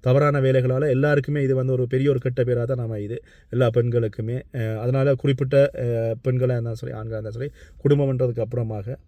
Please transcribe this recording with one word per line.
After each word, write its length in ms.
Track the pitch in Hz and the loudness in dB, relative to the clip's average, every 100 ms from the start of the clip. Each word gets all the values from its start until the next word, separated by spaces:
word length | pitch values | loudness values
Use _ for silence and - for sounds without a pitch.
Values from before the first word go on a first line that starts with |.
தவறான 400 | 127 131 147 143 | 4 4 4 4
வேலைகளால 480 | 131 131 127 131 147 | 4 4 2 0 2
எல்லாருக்குமே 540 | 131 147 147 135 147 | 2 4 2 0 -2
இது 120 | 135 | 0
வந்து 180 | 131 127 | 0 0
ஒரு 140 | 127 123 | 0 0
பெரிய 240 | 131 139 | 0 2
ஒரு 80 | 135 | 0
கெட்ட 260 | 127 123 | -2 -2
பேரா 200 | 123 120 | 0 0
தான் 120 | 117 127 | -2 -4
நாம 220 | 117 107 | -4 -6
இது, 240 | 104 117 - - _ | -8 -10 -12 -20 _
எல்லா 160 | 120 123 | 0 2
பெண்களுக்குமே. 760 | 120 120 120 113 - 110 127 - | 2 0 0 -2 -4 -8 -8 -8
அஹ், 260 | 127 110 110 | -8 -6 -4
அதனால 360 | 120 135 139 | -2 0 2
குறிப்பிட்ட, 560 | 131 147 131 135 139 139 | 2 0 0 2 4 2
அஹ், 400 | - 120 117 113 113 | 0 -4 -2 -2 -2
பெண்களா 320 | 131 127 127 123 | -2 0 0 0
இருந்தாலும் 180 | 117 | -4
சரி, 180 | 113 131 | -8 -10
ஆண்களா 260 | 117 110 110 | -10 -8 -8
இருந்தாலும் 200 | 107 107 | -8 -10
சரி, 120 | 143 - - - | -10 -12 -20 -2
குடும்பம்ன்றதுக்கு 680 | 143 143 139 127 127 120 | 2 4 2 2 0 0
அப்புறமாக 520 | 113 120 113 107 101 135 | -4 -4 -4 -6 -10 -12